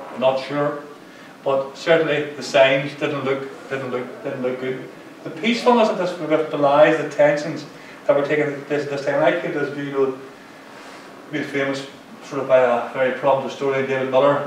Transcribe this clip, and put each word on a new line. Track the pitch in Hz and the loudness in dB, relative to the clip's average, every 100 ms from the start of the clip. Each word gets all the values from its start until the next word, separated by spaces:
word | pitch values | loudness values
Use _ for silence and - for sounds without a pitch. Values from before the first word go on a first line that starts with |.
| - | -8
I'm | 120 | -2
not | 131 131 | 0 0
sure. | 135 143 147 147 - - - - - - | -2 -2 -2 -4 -10 -18 -20 -20 -20 -8
But | 139 135 135 - | -2 0 -2 -4
certainly | 170 160 151 147 147 | 2 4 4 -2 -4
the | 131 | -8
signs | 120 143 135 143 143 - | 0 4 6 4 -2 -4
didn't | 147 143 | -4 -2
look, | 131 135 - - - | -2 -2 -4 -12 -8
didn't | 135 127 | -6 -4
look, | 123 123 - | -6 -6 -10
didn't | 139 131 | -8 -4
look | 127 127 | -4 -4
good. | 131 113 - - - - | -6 -6 -10 -16 -20 -16
The | - | -14
peacefulness | 156 214 240 247 233 - | -4 -2 0 4 4 4
of | 196 | 2
this | 175 | -2
photograph | 175 151 156 - | -4 0 0 0
belies | 147 143 143 156 156 | 0 4 6 6 6
the | 143 | 0
tensions | - 147 147 165 143 - - - - - | 2 2 2 -2 -8 -12 -18 -20 -6 0
that | 143 | 2
were | 143 | 2
taking | 151 143 139 | 0 0 -4
place | - 147 | -4 -4
at | - | -4
this | - 190 | -4 -2
time. | 139 | 0
And | |
I | 165 175 | 2 2
came | 160 | -2
to | 147 | -4
this | 131 | -4
view, | 143 | -6
you | 139 | -4
know, | 139 135 131 - - - - - - - - - - - | 0 0 -2 -12 -20 -20 -20 -20 -20 -20 -20 -20 -20 -8
made | 147 - | -6 -4
famous | 143 139 135 - - - - | -4 -2 -4 -8 -16 -20 -20
sort | - 143 | -10 -6
of | 127 | 4
by | 127 | 4
a | 123 120 120 | 6 2 0
very | 139 127 - | 0 0 2
prominent | 143 131 120 | 2 2 0
historian, | - 139 135 131 | -4 0 0 0
David | 135 131 | -2 2
Miller, | - 143 139 | 4 4 4